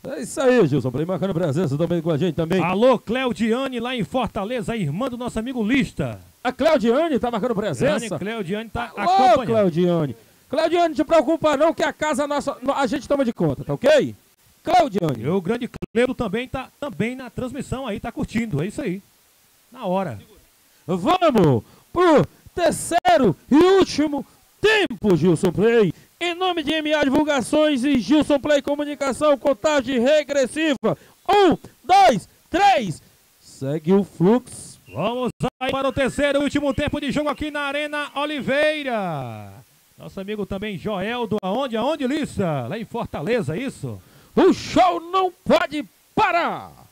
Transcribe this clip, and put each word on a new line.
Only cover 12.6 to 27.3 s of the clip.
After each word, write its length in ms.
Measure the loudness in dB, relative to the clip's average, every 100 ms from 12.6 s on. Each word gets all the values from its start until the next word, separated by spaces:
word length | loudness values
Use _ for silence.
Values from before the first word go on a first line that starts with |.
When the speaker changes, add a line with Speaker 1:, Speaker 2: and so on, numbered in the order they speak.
Speaker 1:
no-, 120 | -4
a 120 | -2 -2
gente 180 | -4 -2
toma 180 | 0
de 80 | 0
conta, 300 | 0 -2 -2
tá 120 | -6
ok? 380 | 0 4 4 2 -8 _ _ _ _
Claudiane. 580 | 2 4 4 0 -2 -2
Speaker 2:
E 60 | -2
o 120 | -2
grande 300 | -2 -4 -6 -10 -4
Cleudo 220 | 0 0 -2
também 320 | -4 -4 -6
tá, 200 | -10 -12 _
também 340 | -10 -4 -6
na 160 | -6 -12
transmissão 560 | -10 -10 -8 -8 -8 -6
aí, 140 | -8
tá 100 | -10
curtindo, 500 | -8 -6 -4 -4 -4
é 60 | -6
isso 160 | -6
aí. 180 | -6 -8 _ _ _ _ _ _ _
Na 160 | -10 -4
hora. 340 | -4 -4 -10 -16 -20 _ _ _ _
Speaker 1:
Vamos 800 | -6 -2 0 2 4 4 4 2 -2 -20 _
pro 340 | 2 6 6 2 _ -12
terceiro 840 | -2 0 0 -2 0 4 4 4 0 2
e 60 |
último 720 | 6 6 6 4 0 -2 -2 -8 _ _ _
tempo, 560 | 2 2 0 0 2 4
Gilson 360 | 4 2 0
Play. 420 | 2 2 4 2 -2 _ _
Em 120 | -6 -2
nome 260 | -2 -2
de 80 | -2
M 220 | -2 0
A 80 | 0
Divulgações 800 | 2 2 2